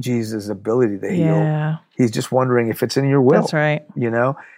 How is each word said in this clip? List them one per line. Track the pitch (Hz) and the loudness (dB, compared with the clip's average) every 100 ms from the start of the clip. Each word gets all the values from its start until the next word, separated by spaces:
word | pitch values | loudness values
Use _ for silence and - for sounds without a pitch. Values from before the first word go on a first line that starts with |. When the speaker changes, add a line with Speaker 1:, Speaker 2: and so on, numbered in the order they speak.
Speaker 1:
Jesus' | 123 120 110 110 101 | -4 -4 -4 -6 -8
ability | 101 104 123 117 98 | -8 -2 0 0 0
to | - | -4
heal. | 180 165 160 | 0 2 2
Speaker 2:
Yeah. | 156 151 151 160 _ - | 0 0 -2 -4 _ 0
Speaker 1:
He's | 123 | 0
just | 123 131 | 0 -2
wondering | 127 127 123 117 | 0 2 2 0
if | 104 | -2
it's | 123 - | -2 -2
in | 139 | 2
your | 139 | 4
will. | 127 185 | 4 4
Speaker 2:
That's | 220 | 2
right. | 156 151 151 - - | 0 0 -2 -6 -6
Speaker 1:
You | 117 | -2
know? | 117 127 143 - | 0 -2 -2 -12